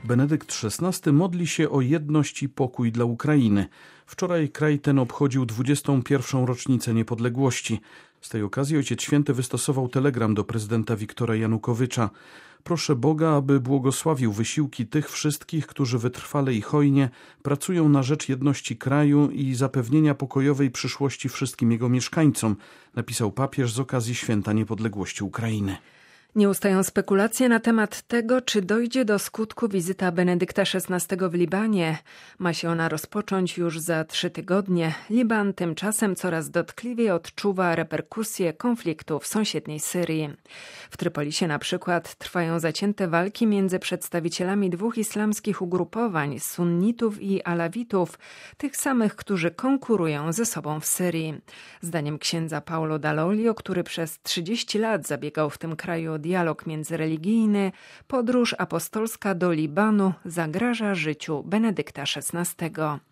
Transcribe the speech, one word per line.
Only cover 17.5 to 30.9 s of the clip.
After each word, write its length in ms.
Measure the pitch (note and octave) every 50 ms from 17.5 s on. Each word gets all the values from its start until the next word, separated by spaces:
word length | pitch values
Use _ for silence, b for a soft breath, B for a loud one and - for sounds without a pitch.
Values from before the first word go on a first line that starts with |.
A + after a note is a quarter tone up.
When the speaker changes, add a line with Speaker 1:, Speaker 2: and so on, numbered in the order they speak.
| C#3+ C#3+ - - F#3+ F3 D#3+ D3+
Speaker 1:
na 140 | C#3+ C#3 C3
rzecz 260 | B2 D3+ D3 - -
jedności 480 | C3 B2+ C3 C#3+ C3+ - - - A#2 A#2
kraju 520 | - C3 C3+ D3 D3 D3 C#3+ D3 D3 C#3
i 240 | - - C#3+ C3+ C3
zapewnienia 600 | A#2 C#3 C3 - C#3 B2 A2+ C3+ D#3 D#3 D3+ C#3+
pokojowej 560 | D3 - B2+ - C#3 C3+ C#3+ D3 C3 C#3+ C3+
przyszłości 580 | A#2+ - - C3+ - - C#3 C#3 B2+ - - C3
wszystkim 420 | - - C3+ B2 - - A#2+ A2+
jego 180 | A#2 A2+ A#2+ B2
mieszkańcom”, 680 | B2 B2+ B2 - - F3 D#3+ D3 A2+ - - A2+ G#2 B B B B B B B B
napisał 360 | - A2+ - A#2 - A#2+ G#2
papież 420 | F#2+ - C3 C#3 - - C3 A#2+ G#2+
z 60 | A#2
okazji 360 | C#3 C3 - C3 A2+ A#2 B2
Święta 380 | - - - A#2 G#2 F#2+ G#2+ G#2+
Niepodległości 680 | A2 A2 G#2+ A2 G2 A2 A2+ G2 G#2 F#2 - - - G#2
Ukrainy. 540 | F#2+ - - A2+ A2+ A2 G#2+ G2+ G2 F#2+ F2 b b b b b b b b b b b
Speaker 2:
Nie 140 | G#3+ G#3 G3+
ustają 340 | G3 - - G3+ F#3+ F#3+ G3
spekulacje 680 | - - - F#3+ - G3+ G3 G3 A3+ - - B3+ B3
na 100 | A#3 A3+
temat 420 | A#3 A#3 A#3 A3+ G#3+ G#3 - -
tego, 400 | - _ - A#3+ A#3 A3+ B3+ B3+
czy 200 | B3 - - G#3
dojdzie 440 | F#3+ F3 G#3 A3+ A#3 A#3 - C4 C4
do 140 | G#3 G#3+ G3+
skutku 480 | - - - - A3 A3 - - - A3+
wizyta 440 | G3 G3 E3 F3 F#3+ - G3 F#3
Benedykta 540 | E3+ E3+ F3+ F3+ F3+ F3+ F3+ F3 - - G3
szesnastego 640 | F#3 - F#3+ F3 -